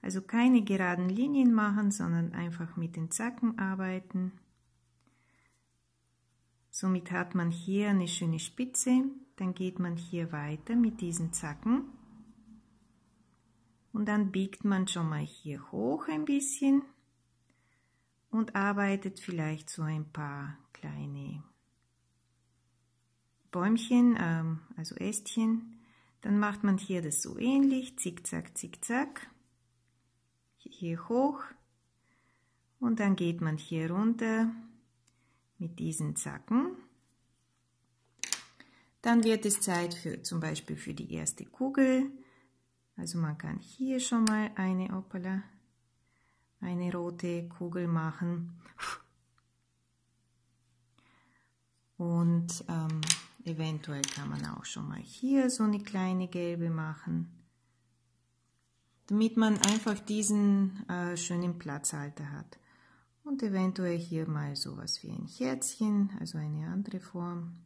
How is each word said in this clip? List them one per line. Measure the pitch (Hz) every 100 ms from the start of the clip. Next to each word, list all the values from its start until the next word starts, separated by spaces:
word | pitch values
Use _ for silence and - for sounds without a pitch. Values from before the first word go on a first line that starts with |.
also | 190 190
keine | 185 233 247 247
geraden | 196 190 185 175 180
Linien | 196 277 285 247
machen, | 220 208 202 208
sondern | 202 170 165 165
einfach | 175 175 170 165 -
mit | 165
den | 165 160
Zacken | - 226 240 233 226
arbeiten. | 190 190 190 185 185 185 185 - _ _ _ _ _ _ _ _ _ _ _ _ _ _ _ _ _ _ _ _ _ _ _
Somit | - 190 185 170
hat | 180 175
man | 185 170
hier | 170 170 196 208
eine | 196 180
schöne | 175 165 160
Spitze, | - - 254 - 254 254 269 269 -
dann | - 185
geht | 185 185 180
man | 180 170
hier | 170 175 165
weiter | 156 147 156 - 233
mit | 226 220
diesen | 175 170 165
Zacken | - 156 147 214 254 - - - - - - - - _ _ _ _ _ _ _ _ _ _ _ _ _
und | 214 208
dann | 214 196
biegt | 190 196 -
man | 208 190 190
schon | 175 165
mal | 156
hier | 147 - 151 143 -
hoch | - 226 302 311
ein | 311
bisschen | 302 277 277 - 277 277 269 _ _ _ _ _ _ _ _ _ _ _ _ _ _
und | 220 220
arbeitet | 196 196 202 196 196 196 190
vielleicht | - 170 156 156 -
so | -
ein | 156 156 151
paar | - 147 143 139 147 _
kleine | - 151 147 143 143 139 151 151 _ _ _ _ _ _ _ _ _ _ _ _ _ _ _ _ _ _ _ _
Bäumchen, | 180 185 226 233 247 240 226
ähm, | 170 165 160 160 - -
also | 160 -
Ästchen. | 190 220 - - 220 226 226 - - _ _ _
Dann | 208 202
macht | 208 208
man | 208 190
hier | - 180
das | 160 147
so | - -
ähnlich, | 240 277 269 262 254 -
zickzack, | 185 170 - 165 170 -
zickzack, | 170 - - 240 277 - - - _ _ _ _ _ _ _ _ _ _ _ _
hier | - - 170 165 -
hoch | 233 269 277 - - _ _ _ _ _ _ _ _ _ _ _ _
und | 240 226
dann | 202 190
geht | 170 170
man | 165 156
hier | - 165 160
runter | 180 220 226 226 220 226 - - - _ _ _ _ _ _ _ _
mit | 165 170
diesen | 160 156 151
Zacken. | 151 151 143 - 233 339 370 - _ _ _ _ _ _ _ _ _ _ _ _ _ - - - _ - _ _ _
Dann | 233 233
wird | 226 220 214
es | 202
Zeit | - 175 175
für, | 175 165 -
zum | - 170
Beispiel | 160 151 - 147
für | -
die | - -
erste | 80 78 - -
Kugel. | - 262 269 262 262 269 - - _ _ _ _ _ _ -
Also | 170 170
man | 160 151
kann | 156 165
hier | - - 262 254
schon | 247 233
mal | 220 214 208 208
eine, | 185 185 185
hoppala, | 190 190 185 180 190 - - _ _ _ _ _ _ _ _ _ _
eine | 185 175 175
rote | 175 175 175 175 170 170
Kugel | - 175 175 175
machen. | 165 160 151 170 175 170 - - - - - - _ _ _ _ _ _ _ _ _ _ _ _ _ _ _ _ _ _ _ _ _ _ _ _ _ _ _ _ -
Und, | 170 170 170 170 170 - -
ähm, | 165 160 156 156 - - -
eventuell | - 160 160 156 151 143
kann | 139 - 143
man | 147 147
auch | - -
schon | - 147
mal | 151
hier | - - 254 269 262
so | 247
eine | 214 208
kleine | 202 190 185 185 185
gelbe | 175 175 170 170
machen, | 160 160 156 - - 170 - _ _ _ _ _ _ _ _ _ _ _ _ _ _ _ _ -
damit | 208 220 226
man | 220 202
einfach | 196 214 220 202
diesen, | - 214 208 208 202 196 196 190 -
äh, | 180 175 175
schönen | 175 175 175 170
Platzhalter | 151 143 - 151 143 - 143
hat. | 143 156 - _ _ _ _ _ _
Und | 294 269
eventuell | 220 190 185 190 180 170
hier | 170 160 160
mal | 151 143
sowas | 139 - 143 165 -
wie | -
ein | - 170
Herzchen, | - 254 262 - - 214 208 202 196
also | 165 165
eine | 151 151 160
andere | 185 202 185
Form. | - 175 175 175 170 170